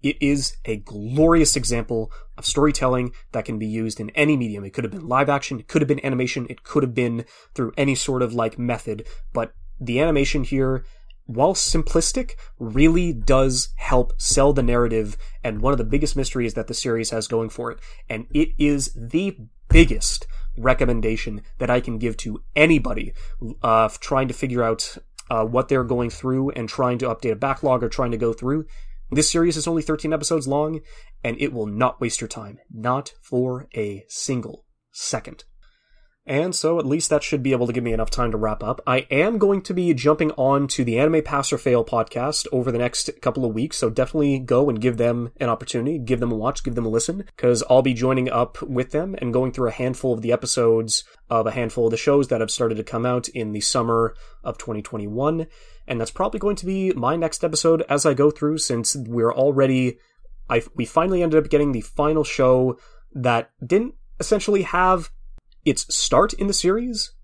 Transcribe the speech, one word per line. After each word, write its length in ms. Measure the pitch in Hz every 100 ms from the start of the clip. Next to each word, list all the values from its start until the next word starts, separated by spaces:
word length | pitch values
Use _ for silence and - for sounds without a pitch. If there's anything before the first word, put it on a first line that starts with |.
It 160 | 143 147
is 360 | 139 143 135 -
a 120 | - 107
glorious 800 | - 104 107 131 160 165 151 -
example 560 | - 117 110 117 110 - - -
of 100 | -
storytelling 640 | - 151 143 131 127 123 - -
that 120 | 123
can 140 | 107 110
be 80 | 107
used 320 | 110 113 107
in 120 | 110
any 260 | - 151 147
medium. 280 | 117 104
It 80 | 98
could 120 | -
have 80 | 117
been 160 | 196 160
live 200 | 123 143
action, 300 | 143 - 127
it 80 | -
could 160 | 165
have 60 | 143
been 180 | 143 139
animation, 400 | 127 127 - 120
it 140 | -
could 220 | - 151
have 100 | 131
been 300 | 120 123 117 117 - _ -
through 160 | 117 -
any 200 | 139 131
sort 260 | - 131
of, 100 | 123
like, 280 | 117 113 113
method, 440 | 123 117 - 107 - - -
but 220 | - 113 - - -
the 180 | 120 120
animation 460 | 160 151 139 151
here, 400 | 127 135 131 131 - - - -
while 300 | - 113 151
simplistic, 800 | 190 - 165 156 170 - - 247 - - -
really 520 | 117 113 156 165 175
does 580 | 127 113 131 135 127 -
help 380 | - - 131 123 -
sell 340 | - - 139
the 100 | 139
narrative 540 | 120 120 120 113 107 - - -
and 180 | 123 107
one 120 | 123
of 60 | 143
the 60 |
biggest 300 | 123 139 147
mysteries 400 | 143 131 127 117
that 140 | 110 110
the 60 |
series 360 | 117 131 113 110
has 160 | 113 107
going 220 | 117 113
for 240 | - 120
it. 80 | 113 - - -
And 200 | 110 117
it 180 | 147 156 -
is 360 | 147 143 127
the 420 | - 113 160 196 - 110 - -
biggest 600 | - 170 113 - - - - - -
recommendation 840 | 117 127 127 117 110 110 - 104 - -
that 120 | 120
I 100 | 123
can 180 | 123 113
give 180 | 117 110
to 240 | 120 107 -
anybody, 600 | - 160 160 - 107 - - - - 113 -
uh, 260 | 123 113 110 -
trying 280 | - 139 131
to 60 |
figure 280 | 120 135 123
out, 340 | 117 113 - - - - -
uh, 160 | 117
what 240 | 113 120 131
they're 140 | 135
going 280 | 120 123 120
through 400 | - 131 131 135
and 180 | 135 113
trying 300 | - 127 123
to 80 | 123
update 260 | 113 123
a 40 | 107
backlog 460 | 135 135 147 127
or 60 | 113
trying 240 | - 123
to 40 | 117
go 160 | 117
through. 320 | 113 123 147 156 - - - -
This 200 | 135 156
series 260 | 170 170 160
is 100 | 151
only 140 | 165
thirteen 320 | 156 156 151
episodes 340 | 160 151 165 135
long, 340 | 139 151 156 143 - - -
and 160 | 120 117
it 120 | 147
will 140 | 123 107
not 320 | 104 127 -
waste 220 | 120 -
your 80 | 113
time. 300 | - 104 110 _
Not 440 | 110 113 131 139 -
for 440 | - 127 127 127 -
a 300 | - 104 101 -
single 580 | - - 127 113 - _ _ _
second. 520 | - - - - - - - - _ _ _ _ _ -
And 280 | 139 175
so 240 | 175 160 170
at 60 |
least 240 | 139 151 -
that 140 | 151
should 200 | - 143
be 100 | 131
able 140 | 127 120
to 60 |
give 100 | 123
me 120 | 120
enough 160 | 113 110
time 220 | - 120
to 40 | 110
wrap 260 | 110 107
up. 200 | 107 127 -
I 200 | 127 131
am 280 | 135 180 226
going 240 | 202 196
to 100 | 185
be 220 | 180 175
jumping 360 | 139 131 156 156
on 360 | - 131 139 139
to 160 | -
the 140 | 120 117
Anime 240 | 151 165
Pass 320 | 151 143 139
or 20 | 143
Fail 300 | - 123 113
podcast 600 | 117 110 - 127 151 -
over 180 | 131 123
the 60 | 117
next 320 | 120 - - -
couple 240 | - 123 123
of 80 |
weeks, 240 | 110 143 -
so 100 | 120
definitely 500 | 110 131 160 147 135
go 300 | 127 123 143
and 100 | 113
give 200 | 120 117
them 340 | 120 120 117 -
an 80 | 127
opportunity, 500 | 110 - 120 123 160
give 220 | 117 123
them 100 | 120
a 60 | 113
watch, 260 | 113 135
give 120 | -
them 100 | 120
a 60 | 113
listen, 340 | 113 - 185 196 -
'cause 260 | 123 120 -
I'll 100 | 127
be 140 | 131
joining 340 | 120 127 131 127
up 320 | 117 123 -
with 300 | - 123 127
them 260 | 147 185 190
and 100 | 123
going 200 | 120 131
through 160 | 131 123
a 40 |
handful 400 | - 127 127 131
of 80 | 117
the 120 | 117
episodes 720 | 120 - - 117 113 113 - - _ -
of 160 | 117 110
a 60 |
handful 340 | 113 117 117 113
of 60 |
the 40 | 113
shows 320 | - 143 135
that 140 | 120
have 80 | 113
started 240 | - 117
to 100 | 110
come 220 | 107 117 123
out 220 | 123 120
in 240 | 127 110
the 100 | 107
summer 520 | 104 131 117 117 113 - - -
of 140 | - 113
twenty 240 | - 107
twenty-one, 640 | 101 110 104 110 143 165 160 - - - -
and 120 | 120
that's 120 | 117
probably 300 | - 190 -
going 160 | 202 202
to 100 | 175
be 260 | 190 190
my 240 | 175 123 165
next 260 | 165 -
episode 440 | 170 156 165 165 -
as 160 | 143
I 80 | 156
go 180 | 135 147
through, 280 | 147 147 156
since 360 | - 120 117
we're 380 | 143 113 117 117
already, 640 | 120 135 135 135 131 127 - _ _ - - -
I, 120 | 156 -
we 100 | -
finally 380 | 117 - 175 185
ended 200 | 170 156
up 60 | 147
getting 240 | 147 147
the 80 | 123
final 420 | 107 - 147 156
show 540 | 143 - 131 127 127 120 - - -
that 360 | - 127 117 - _ 123
didn't 280 | 185 247 - - -
essentially 440 | - 214 - 202
have 460 | 185 175 185 185 165 - - - _ -
its 280 | - 135 -
start 380 | - - 127 202
in 120 | - 202
the 80 |
series 580 | 196 180 208 240 220 - -